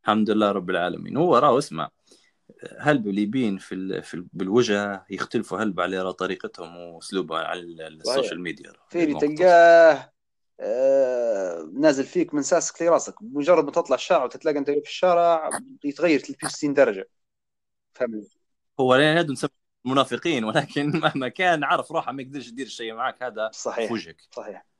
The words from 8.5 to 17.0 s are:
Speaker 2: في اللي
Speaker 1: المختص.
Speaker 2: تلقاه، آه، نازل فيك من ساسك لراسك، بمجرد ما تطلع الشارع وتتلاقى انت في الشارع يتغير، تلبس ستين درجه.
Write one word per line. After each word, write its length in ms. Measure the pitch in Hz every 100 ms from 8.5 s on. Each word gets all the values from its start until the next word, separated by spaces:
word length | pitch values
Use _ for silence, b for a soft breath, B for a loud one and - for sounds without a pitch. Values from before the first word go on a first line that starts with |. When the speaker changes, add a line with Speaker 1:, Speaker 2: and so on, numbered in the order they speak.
| 76 - _ _
Speaker 2:
في 140 | 170
اللي 80 | 160
Speaker 1:
المختص. 240 | - 147 151
Speaker 2:
تلقاه، 760 | 180 170 170 170 165 139 - _ _ _ _ _
آه، 1120 | 101 120 135 135 127 123 117 98 92 85 80
نازل 300 | 107 156 139
فيك 300 | 131 180 160
من 80 | 151
ساسك 400 | 135 170 - -
لراسك، 420 | 170 156 - -
بمجرد 420 | 110 143 147 170 143
ما 60 |
تطلع 240 | 170 160 127
الشارع 280 | - 175
وتتلاقى 340 | 123 123 160 147
انت 120 | 139
في 60 | 147
الشارع 720 | 147 - 180 175 170 165 156 - - -
يتغير، 360 | 143 143 170 143
تلبس 320 | - 135 151
ستين 220 | - 147
درجه. 360 | 139 123 95